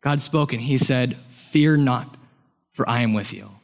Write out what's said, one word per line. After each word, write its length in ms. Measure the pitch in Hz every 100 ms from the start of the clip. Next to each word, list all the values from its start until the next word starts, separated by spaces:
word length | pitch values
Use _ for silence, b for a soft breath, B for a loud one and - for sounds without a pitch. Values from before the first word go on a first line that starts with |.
God 200 | 139 143
spoke 320 | - 156 143
and 80 | 120
he 160 | 123 131
said, 400 | - 131 127 - -
"Fear 460 | - - 156 151 151
not, 400 | 139 123 127 - - _ _ _ _
for 180 | - 131
I 120 | 120
am 100 | 117
with 200 | 107 98
you." 160 | - 104 98